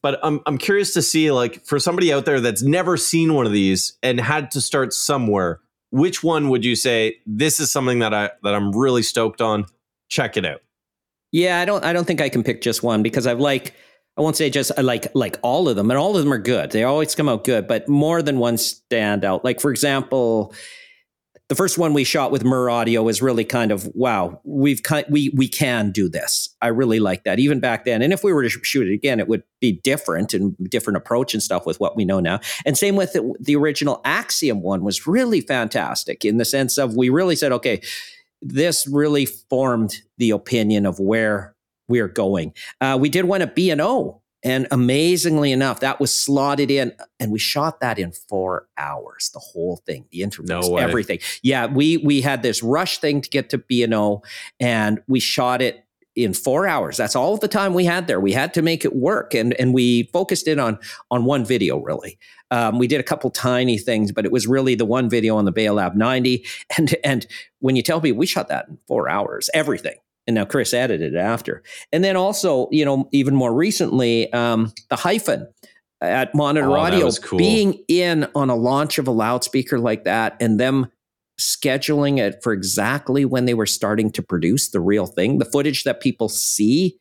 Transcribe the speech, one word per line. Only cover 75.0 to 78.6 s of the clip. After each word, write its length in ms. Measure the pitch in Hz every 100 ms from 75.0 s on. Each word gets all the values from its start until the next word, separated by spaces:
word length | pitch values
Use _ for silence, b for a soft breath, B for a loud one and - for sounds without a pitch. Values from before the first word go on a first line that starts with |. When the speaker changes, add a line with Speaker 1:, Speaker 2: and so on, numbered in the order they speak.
| 175 220 190 - - _ b b _ _
Speaker 2:
at 320 | 85 120 131
Monitor 340 | 147 143 151 135
Speaker 1:
Oh, 60 |
that 180 | 143 165
Speaker 2:
Audio, 140 | 196 151
Speaker 1:
was 120 | -
cool. 200 | - 92
Speaker 2:
being 440 | 87 220 202 - -
in 400 | 170 175 160 147
on 160 | 147 135
a 40 |
launch 440 | 120